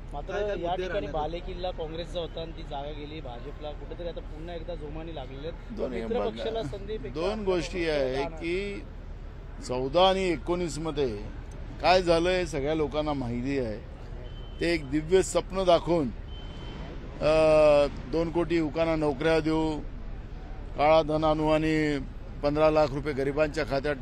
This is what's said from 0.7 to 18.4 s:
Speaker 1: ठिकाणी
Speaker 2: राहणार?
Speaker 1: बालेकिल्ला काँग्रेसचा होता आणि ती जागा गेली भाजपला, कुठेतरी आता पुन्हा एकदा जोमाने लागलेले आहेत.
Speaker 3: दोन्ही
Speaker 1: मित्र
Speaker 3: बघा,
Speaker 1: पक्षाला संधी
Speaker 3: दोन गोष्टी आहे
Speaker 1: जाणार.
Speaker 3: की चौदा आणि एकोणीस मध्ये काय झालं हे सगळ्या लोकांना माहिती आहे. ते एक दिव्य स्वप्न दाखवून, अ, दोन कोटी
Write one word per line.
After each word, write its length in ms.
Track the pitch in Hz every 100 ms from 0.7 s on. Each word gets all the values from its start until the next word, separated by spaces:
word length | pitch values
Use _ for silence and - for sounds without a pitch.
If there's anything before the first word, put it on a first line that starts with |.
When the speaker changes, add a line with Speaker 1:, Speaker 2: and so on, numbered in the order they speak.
| 185 185
Speaker 1:
ठिकाणी 200 | 160 147
Speaker 2:
राहणार? 160 | 156
Speaker 1:
बालेकिल्ला 480 | 151 170 175 180 180
काँग्रेसचा 500 | 175 156 160 165 175
होता 200 | 165 -
आणि 100 | 165
ती 100 | 165
जागा 280 | 156 147 143
गेली 300 | 151 147 156
भाजपला, 500 | 123 120 131 143 151
कुठेतरी 380 | 143 - - 170
आता 120 | 165
पुन्हा 340 | - 156 165
एकदा 200 | 170 165
जोमाने 400 | 170 151 151 165
लागलेले 340 | 160 127 135 156
आहेत. 280 | 170 - 220
Speaker 3:
दोन्ही 260 | 262 240
Speaker 1:
मित्र 180 | 226 240
Speaker 3:
बघा, 100 | 214
Speaker 1:
पक्षाला 320 | 226 220 220
संधी 360 | 180 202 202 220
Speaker 3:
दोन 460 | 214 147 180 214
गोष्टी 440 | 196 180 151 190 165
आहे 260 | 147 131
Speaker 1:
जाणार. 160 | 135 165
Speaker 3:
की 520 | 160 165 180 202 202 - - - - - - - - -
चौदा 400 | 127 135 156 190
आणि 200 | 190 190
एकोणीस 500 | 156 113 180 175 135
मध्ये 380 | 160 147 135 101 110 - - - - -
काय 200 | 151 185
झालं 280 | 175 165 175
हे 160 | 185 175
सगळ्या 280 | 147 135
लोकांना 380 | 156 147 147 151
माहिती 460 | 143 123 120 127 139
आहे. 380 | 117 104 - - - - - - - -
ते 120 | 160
एक 180 | 170 143
दिव्य 320 | 147 156 190
स्वप्न 420 | 180 175 160 185
दाखवून, 440 | 185 170 - 170 131 - - - - - - - - - - -
अ, 680 | 147 160 156 156 151 147 143 131 -
दोन 180 | 156 165
कोटी 260 | 160